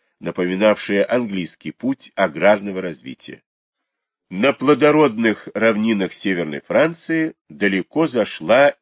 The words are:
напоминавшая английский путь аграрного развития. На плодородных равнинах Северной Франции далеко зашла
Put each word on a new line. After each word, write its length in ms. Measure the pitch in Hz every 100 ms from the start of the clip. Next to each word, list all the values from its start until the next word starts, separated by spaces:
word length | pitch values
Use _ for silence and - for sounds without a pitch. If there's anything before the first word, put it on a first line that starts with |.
| _ _
напоминавшая 880 | 85 87 90 92 107 101 - 101 98
английский 600 | 123 113 95 82 - -
путь 400 | - 123 135 - -
аграрного 640 | 92 76 98 104 101 95
развития. 600 | 90 67 64 - - - _ _ _ _ _ _ _ _ _
На 240 | 92 113
плодородных 960 | 113 135 135 147 156 143 107 113 101 -
равнинах 600 | 104 113 104 113 104 92
Северной 480 | - 101 87 78 73
Франции 720 | - 117 160 170 - 160 160 - _
далеко 580 | - - 95 - 147 165
зашла 680 | 120 101 - 80 123 143 -